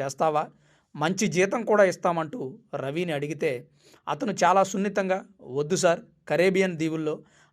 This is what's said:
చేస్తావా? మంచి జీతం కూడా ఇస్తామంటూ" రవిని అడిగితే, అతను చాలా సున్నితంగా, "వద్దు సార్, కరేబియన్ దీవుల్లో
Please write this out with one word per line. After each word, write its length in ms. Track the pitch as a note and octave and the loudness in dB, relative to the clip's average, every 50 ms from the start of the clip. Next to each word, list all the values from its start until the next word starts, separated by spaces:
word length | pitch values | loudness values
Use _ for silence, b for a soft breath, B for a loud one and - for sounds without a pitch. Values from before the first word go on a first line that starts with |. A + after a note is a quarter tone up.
చేస్తావా? 440 | C3+ C#3 C3 - D#3+ D#3+ D3+ D3+ E3 E3+ - _ _ _ _ _ _ _ - | -6 -6 -4 0 0 0 2 0 -2 -2 -8 _ _ _ _ _ _ _ -6
మంచి 320 | D3+ D3+ E3 F#3 F#3+ A3 G3 | -4 -2 -2 0 0 -2 0
జీతం 340 | D3 F3 F#3 G3 - B3 A3 | 2 2 2 2 0 -2 0
కూడా 200 | - A3 G#3 G3+ | 2 4 6 6
ఇస్తామంటూ" 760 | F#3 E3 - - F#3 E3+ E3 D#3+ D3+ - B3 C#3 C3 C3+ - _ _ - | 6 4 0 -2 0 0 0 -2 -4 -8 -10 -10 -10 -12 -14 _ _ -8
రవిని 360 | - B2+ C3+ C#3 E3 F3+ F3 | -8 -6 -6 -4 -4 -4 -4
అడిగితే, 560 | D#3 C#3+ C#3+ D3 D#3+ D3 D#3+ D#3 C3 A#2+ - - b b b b b b b - | -4 -4 -4 -6 -6 -4 -4 -4 -4 -4 -8 -14 b b b b b b b -6
అతను 220 | D3+ D3 - G#3+ | -6 -4 -4 -6
చాలా 320 | F#3+ - F3+ E3+ F3+ G3 F#3+ | -2 2 2 4 6 4 4
సున్నితంగా, 600 | F#3+ - G3+ G3 G#3 - G3+ G3 F#3+ F#3 F#3+ G3+ - _ _ | 2 0 -2 -4 -2 -2 -2 -2 0 -2 -4 -4 -10 _ _
"వద్దు 340 | - C#3+ B2+ C#3 D3 D3+ F#3 | -16 -8 -6 -4 -2 -2 -2
సార్, 240 | E3 D#3+ F3 E3+ F3+ - - _ _ _ - | 2 4 4 2 2 -2 -10 _ _ _ -2
కరేబియన్ 500 | D3 D3+ F3 F#3+ F#3+ F#3+ F#3+ F#3 F3 D3+ | 0 2 4 4 4 2 0 0 -2 -2
దీవుల్లో 460 | D#3+ D#3+ D#3 D#3+ D#3 D3+ D#3 - b b b b b b | -4 -4 -4 -2 -4 -4 -6 -6 b b b b b b